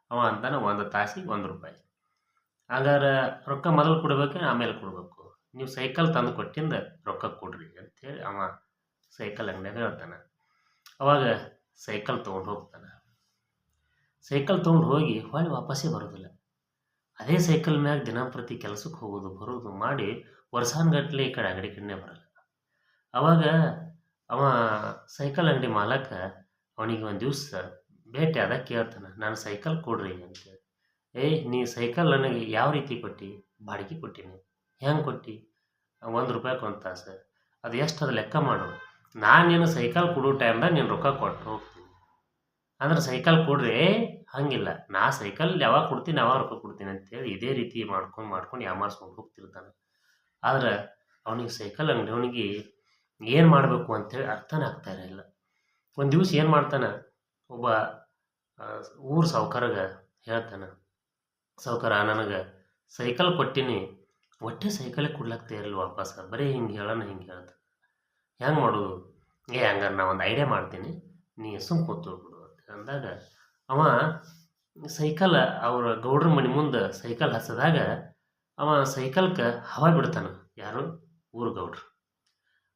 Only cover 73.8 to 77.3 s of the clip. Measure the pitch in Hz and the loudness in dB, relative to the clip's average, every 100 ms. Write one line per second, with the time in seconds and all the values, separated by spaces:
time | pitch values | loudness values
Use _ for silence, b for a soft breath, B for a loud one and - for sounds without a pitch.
73.8 | 156 123 160 165 B B B _ _ - | 4 4 2 -2 B B B _ _ -18
74.8 | 147 - 151 - 190 151 123 - 117 123 | -12 -4 -2 2 6 6 4 0 -2 0
75.8 | 120 110 120 143 160 147 127 135 151 123 | 0 -2 2 4 6 6 4 2 2 0
76.8 | 98 - 120 117 147 | -2 -4 -8 -2 0